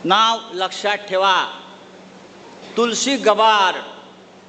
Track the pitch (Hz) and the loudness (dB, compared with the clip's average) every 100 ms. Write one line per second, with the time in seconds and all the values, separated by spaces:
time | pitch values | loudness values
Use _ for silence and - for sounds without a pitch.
0 | 165 196 226 226 - 175 185 - 202 202 | 2 2 2 0 -6 -6 -6 -4 -4 -4
1 | 202 185 196 180 135 - - - - - | -4 0 2 2 -2 -10 -20 -20 -20 -20
2 | - - - - - - - - 233 220 | -20 -20 -20 -20 -20 -20 -8 -2 -2 0
3 | 254 269 202 208 220 214 190 147 - - | -2 2 2 4 4 4 2 -2 -12 -18
4 | - - - - | -20 -20 -20 -20